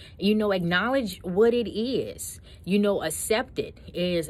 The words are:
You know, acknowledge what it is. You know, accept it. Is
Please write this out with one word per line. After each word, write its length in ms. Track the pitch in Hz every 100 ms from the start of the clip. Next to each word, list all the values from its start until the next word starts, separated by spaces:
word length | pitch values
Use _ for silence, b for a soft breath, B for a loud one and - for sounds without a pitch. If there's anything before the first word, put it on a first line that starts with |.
| B B
You 180 | 196 214
know, 180 | 208
acknowledge 640 | 190 170 180 226 269 214 -
what 320 | 185 180 233
it 160 | 240 202
is. 680 | 202 240 202 110 - - - B B
You 160 | 175 202
know, 240 | 202 196
accept 560 | 160 - - 220 254 -
it. 180 | - - -
Is 360 | - 180 170